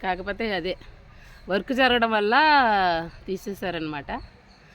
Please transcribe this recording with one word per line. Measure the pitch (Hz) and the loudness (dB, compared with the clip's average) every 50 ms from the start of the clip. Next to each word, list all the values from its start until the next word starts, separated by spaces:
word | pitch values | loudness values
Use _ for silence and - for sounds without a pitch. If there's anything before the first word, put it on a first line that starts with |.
కాకపోతే | - 190 185 180 185 202 196 202 226 220 202 | -4 -4 -4 -4 -4 -8 -6 -4 -4 -4 -4
అదే | 180 160 185 175 - - - - - - - - - - - - - - - | -4 -4 -4 -8 -8 -12 -20 -20 -20 -20 -20 -20 -20 -20 -20 -20 -14 -6 -4
వర్క్ | 180 208 - - | -2 -2 -2 -2
జరగడం | 269 240 262 247 247 240 226 226 | 0 2 4 4 4 2 2 2
వల్ల | 220 214 208 208 233 277 311 311 294 285 254 226 208 196 190 180 170 165 165 165 - - - | 2 2 2 4 4 4 6 6 6 6 6 4 4 2 2 2 0 0 -2 -6 -12 -14 -8
తీసేశారనమాట. | - 190 185 - 214 196 - 202 185 170 165 160 156 151 147 131 - 196 269 - - - - - - - - - - | -8 -8 -8 -6 -10 -10 -8 -6 -6 -6 -4 -6 -6 -8 -8 -8 -8 -10 -10 -10 -14 -20 -20 -20 -20 -20 -20 -20 -20